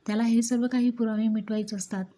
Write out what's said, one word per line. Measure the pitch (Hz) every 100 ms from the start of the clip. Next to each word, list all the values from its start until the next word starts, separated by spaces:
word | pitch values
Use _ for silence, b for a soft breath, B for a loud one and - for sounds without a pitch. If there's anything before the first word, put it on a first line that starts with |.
| -
त्याला | 214
हे | 233 226
सर्व | 233 247 247
काही | 254 247
पुरावे | 240 226 214 220
मिटवायचे | 214 - 214 214 202
असतात, | - 196 190